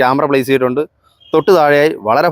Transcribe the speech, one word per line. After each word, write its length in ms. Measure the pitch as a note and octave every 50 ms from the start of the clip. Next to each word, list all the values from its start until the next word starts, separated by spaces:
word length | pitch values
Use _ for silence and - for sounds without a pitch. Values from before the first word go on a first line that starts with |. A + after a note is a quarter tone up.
ക്യാമറ 240 | C3 B2+ C3 C#3 D3+ C#3+
പ്ലേസ് 160 | C#3 C3+ B2+ C3
ചെയ്തിട്ടുണ്ട്. 320 | C3+ C3 B2+ B2+ B2 C#3 D#3 - _ _ _ _ _ _ _ _ -
തൊട്ട് 180 | D#3+ D3+ - F#3+ E3+
താഴെയായി 320 | D3+ D3 D3 C#3+ D3 D#3+ E3 - G2 G#2
വളരെ 200 | A#2 C3+ D#3+ F3